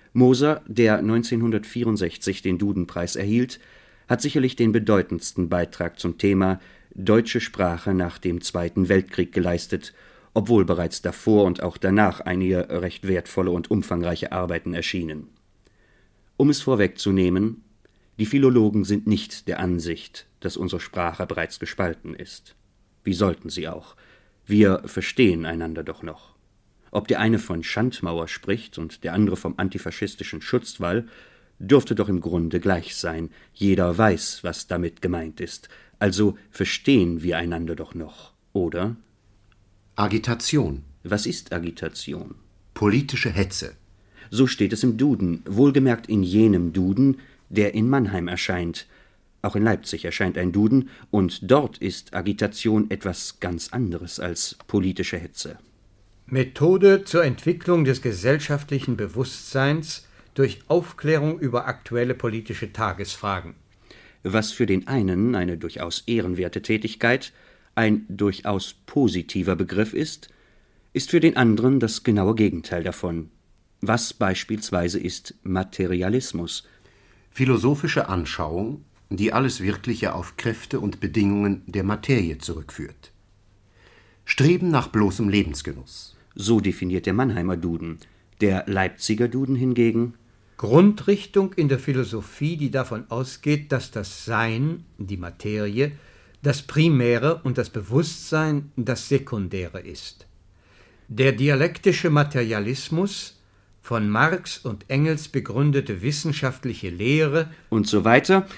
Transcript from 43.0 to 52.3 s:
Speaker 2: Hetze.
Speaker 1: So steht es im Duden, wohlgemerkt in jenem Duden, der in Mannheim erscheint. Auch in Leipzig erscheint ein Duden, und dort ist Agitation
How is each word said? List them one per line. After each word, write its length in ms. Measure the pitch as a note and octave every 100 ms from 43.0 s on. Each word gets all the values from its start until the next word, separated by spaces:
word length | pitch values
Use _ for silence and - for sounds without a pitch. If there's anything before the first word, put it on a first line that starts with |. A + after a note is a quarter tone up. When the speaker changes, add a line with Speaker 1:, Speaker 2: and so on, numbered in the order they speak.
| D3 C3+ A2+
Speaker 2:
Hetze. 440 | G2+ - - - - _ _ _ - -
Speaker 1:
So 160 | G#2+ B2+
steht 260 | - G2
es 100 | G#2+
im 140 | B2+ A2
Duden, 460 | C#3+ G#2+ F2+ E2
wohlgemerkt 640 | - G2+ C#3+ C3+ C3 A2+ -
in 140 | G#2+
jenem 500 | F2+ G#2 A2 F2+ E2+
Duden, 460 | F#2 F#2 G2+ C3+ C3 - _ _
der 240 | G2+ G#2
in 160 | A2 A#2+
Mannheim 360 | C#3 G#2 F#2+ F2
erscheint. 600 | F2+ - F2+ E2+ - - _ _ _ _ _
Auch 140 | G2+ G2+
in 80 |
Leipzig 420 | A2 F#2+ - D#2+ E2+
erscheint 320 | - F#2 E2+
ein 140 | F2+
Duden, 360 | G2 G#2+ C3+ C3+ - -
und 400 | G#2 F2+ - F#2+
dort 260 | C#3 B2+ -
ist 380 | F#2+ - -
Agitation 760 | F#2+ F#2+